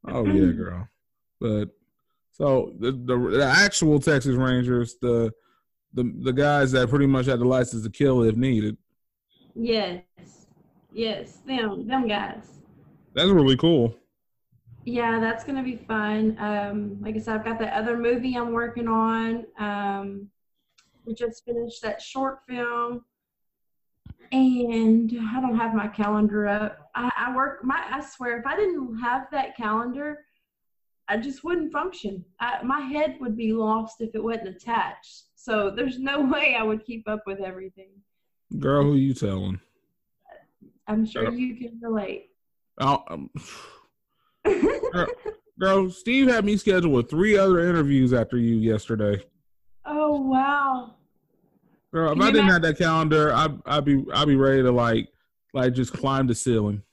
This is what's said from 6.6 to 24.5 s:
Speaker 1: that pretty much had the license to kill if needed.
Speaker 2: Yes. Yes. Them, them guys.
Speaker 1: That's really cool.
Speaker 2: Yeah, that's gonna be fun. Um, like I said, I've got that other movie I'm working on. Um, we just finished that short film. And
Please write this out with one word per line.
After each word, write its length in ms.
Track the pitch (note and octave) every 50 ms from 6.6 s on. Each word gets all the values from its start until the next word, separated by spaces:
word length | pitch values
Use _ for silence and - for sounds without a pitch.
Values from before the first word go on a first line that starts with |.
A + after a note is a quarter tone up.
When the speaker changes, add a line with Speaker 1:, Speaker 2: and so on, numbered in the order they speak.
| C#3 B2+
Speaker 1:
that 160 | C3 C3 B2+ A#2
pretty 180 | C3+ C#3+ C#3+
much 200 | C#3 C3+ C3 B2
had 140 | C3+ C3 A#2
the 40 | A#2+
license 400 | B2+ C3 C3 B2 - - A2+ G#2+
to 60 | G#2+
kill 320 | - - C#3+ C#3 C3 B2
if 140 | A#2 A2+ G#2+
needed. 400 | A#2 B2+ C3+ B2 G#2+ G#2+ G#2+ G#2+ - _ _ _ _ _ _ _ _ _ _ _ _ _ _ _
Speaker 2:
Yes. 480 | A#3 A3+ A#3+ A3+ A3 G3 F3+ F3 F3+ - _ _ - - - _ _ _ _ _ _ _ _ _ _ _ _
Yes. 460 | - G#3 A#3 A3 G3+ - - - - _ _
Them, 400 | - C4+ B3+ A3+ G#3+ G3 - -
them 220 | G#3+ C4 C4+ B3 A3
guys. 520 | G#3 G3+ - F#2+ - - - - - - - _ - _ - _ _ _ _ _ _
Speaker 1:
That's 160 | - D#3+ F#3+
really 260 | G3+ E3+ C#3+ C3+ C3+ B2+
cool. 360 | - E3 E3+ C#3+ A#2 A#2 A2+ - _ _ _ _ _ _ _ _ _ _ _ _ _ _ - - -
Speaker 2:
Yeah, 320 | A#3 A#3+ A#3+ A#3 A#3 A3+ A3+
that's 260 | A3 A3+ A#3 - -
gonna 180 | - C#4 C4
be 140 | B3+ B3+ B3
fun. 600 | A3 - - A3+ G#3+ G#3+ G#3 G#3+ G#3+ A3 A3 A3 -
Um, 600 | G#3 G#3 G#3 G#3 G3+ G3+ G#3 G#3+ G#3 G#3 G3+ G3+
like 160 | G3+ G#3+ G#3+
I 20 | G#3+
said, 180 | G#3+ A3+ A3 A3
I've 60 | A3
got 140 | A3+ A3+ A3
that 120 | A3 G#3
other 240 | - G#3 G#3+ A#3 A#3+
movie 400 | A#3+ A#3 A#3 B3 B3 B3 B3+ B3
I'm 160 | A#3+ A#3 A#3
working 340 | A3+ A#3 A#3 A3+ A3+ A#3+ A#3+
on. 600 | A3+ A3+ A3 A3 A3+ A3+ A3+ A3+ A3+ A3+ A#3+ A3+ - _ -
Um, 680 | G#3+ G#3 G#3 G3+ G3+ G3 G3 G3 G3 G3+ G3 G3 G3+ G3+ _ _ _ _ _ _ _ _ _ _ _ _ _ _ _
we 80 | A#3 A3
just 280 | A3+ A#3+ A3+ A3+ - _
finished 340 | B3 A#3 A#3 A#3 A#3 A#3 -
that 220 | - A3 - -
short 380 | - - - C4 C4+ C4+ C4+ - _
film. 560 | - B3+ B3 A#3+ A#3+ A#3+ A#3+ A#3+ A#3+ A#3+ B3 A#3+ _ _ _ _ _ _ _ _ _ _ _ _ _ _ _ _ _ _ _ _ - - _ - _
And 800 | C4 C4 C4 C4